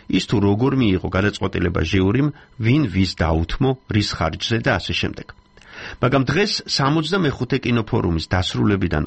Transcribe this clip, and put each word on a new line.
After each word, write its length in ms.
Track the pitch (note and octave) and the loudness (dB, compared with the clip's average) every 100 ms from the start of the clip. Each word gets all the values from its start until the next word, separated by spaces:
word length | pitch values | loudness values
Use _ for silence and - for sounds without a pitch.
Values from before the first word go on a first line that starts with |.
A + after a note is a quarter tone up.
| - | -4
ის, 160 | F#2 | -2
თუ 120 | - A2+ | 0 2
როგორ 320 | G2+ G#2 C3 C3 | 4 4 2 2
მიიღო 280 | A2+ F#2 E2+ | 2 2 0
გადაწყვეტილება 680 | F#2 G2+ - G2 F#2 F2+ F2 | 0 0 0 -4 0 0 0
ჟიურიმ, 440 | E2 G2+ F#2+ A#2+ D3 - - - | 0 2 2 2 0 -4 -12 -4
ვინ 260 | A2+ C#3+ B2+ | 2 2 2
ვის 240 | F#2 F2+ - | 0 0 0
დაუთმო, 500 | E2 E2 E2+ - C3 C3 - | 0 0 0 0 0 -2 -2
რის 160 | G#2+ G#2 - | -2 -2 -2
ხარჯზე 420 | E2 F#2 - A2+ | -4 -4 -4 -2
და 60 | B2 G#2 | 0 -2
ასე 140 | - - | -2 -4
შემდეგ. 320 | G#2 - - - _ - - - - - | -4 -8 -16 -20 _ -20 -20 -18 -16 -4
მაგრამ 220 | B2+ C#3 | 0 2
დღეს, 280 | C3 D3 G#3 - | 0 0 0 -2
სამოცდამეხუთე 920 | - - C#3 D#3+ D3+ G3 D#3 - B2+ C3+ | -4 -2 0 0 0 0 0 -2 -2 -2
კინოფორუმის 720 | - A#2 G2+ A2+ G2 E2 - | 0 0 2 0 0 -2 0
დასრულებიდან 760 | F#2 F#2 B2+ A2+ G2 F#2 D2+ | 0 0 0 2 2 2 0